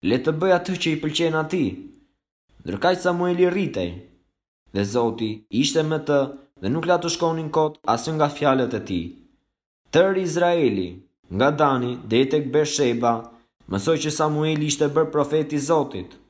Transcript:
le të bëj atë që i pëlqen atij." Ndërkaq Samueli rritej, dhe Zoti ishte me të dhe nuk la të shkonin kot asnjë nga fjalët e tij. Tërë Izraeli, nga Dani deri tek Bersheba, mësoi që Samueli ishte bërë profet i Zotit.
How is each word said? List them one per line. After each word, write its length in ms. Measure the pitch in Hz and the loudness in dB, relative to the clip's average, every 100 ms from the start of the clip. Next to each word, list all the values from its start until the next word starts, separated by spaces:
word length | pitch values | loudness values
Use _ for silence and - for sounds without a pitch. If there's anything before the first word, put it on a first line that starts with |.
le 140 | 90 123 | 2 2
të 140 | - 156 | 0 0
bëj 140 | 185 175 | 2 2
atë 180 | 180 185 | 2 -4
që 80 | 165 | -2
i 80 | 156 | -2
pëlqen 340 | 156 151 165 156 | -2 0 0 0
atij." 280 | 151 185 120 87 - - _ _ _ _ _ _ | -2 -2 -2 -4 -16 -20 _ _ _ _ _ _
Ndërkaq 340 | - 98 180 180 | -8 -2 0 2
Samueli 440 | 180 175 180 175 180 | 0 0 -2 2 2
rritej, 420 | 185 180 101 87 90 - _ _ _ _ _ _ | 2 -4 -4 -6 -8 -18 _ _ _ _ _ _
dhe 100 | 101 | -4
Zoti 640 | 101 120 117 113 110 107 _ | 0 2 0 0 -6 -6 _
ishte 340 | 113 139 160 | -2 0 0
me 160 | 156 156 - | 0 -2 0
të 120 | 143 139 - _ _ | 0 0 -6 _ _
dhe 80 | 95 | -4
nuk 160 | 151 170 | -2 2
la 100 | 175 | 0
të 120 | 170 | 2
shkonin 380 | - 165 160 156 | -2 -2 -2 -2
kot 260 | 156 156 156 - | 0 0 -2 -2
asnjë 280 | 117 - 156 | -2 -2 0
nga 140 | 147 | 0
fjalët 440 | 147 147 131 123 | 2 2 2 0
e 80 | 110 - | -4 -4
tij. 160 | 90 85 - _ _ _ _ _ _ _ | -6 -6 -12 _ _ _ _ _ _ _
Tërë 280 | 160 190 190 180 | 4 4 2 0
Izraeli, 640 | 160 175 175 135 101 87 90 _ _ _ | 2 2 4 2 2 -4 -8 _ _ _
nga 220 | 92 139 | 2 2
Dani 480 | 147 147 131 123 123 110 | 4 2 2 -2 -6 0
deri 200 | 113 135 | 2 4
tek 220 | 151 131 | 0 0
Bersheba, 600 | 147 147 - 135 120 107 113 113 - _ _ - | 0 0 0 0 2 0 0 -6 -20 _ _ -6
mësoi 320 | 101 123 160 | -4 0 0
që 80 | 147 | 0
Samueli 540 | 151 156 151 156 156 151 | 0 0 0 -2 -2 -2
ishte 220 | 143 147 | 0 0
bërë 220 | 151 151 | 2 0
profet 420 | 151 143 156 151 | 0 0 0 0
i 60 | 147 | -4
Zotit. 520 | 139 165 139 95 87 - | 0 0 0 -6 -12 -16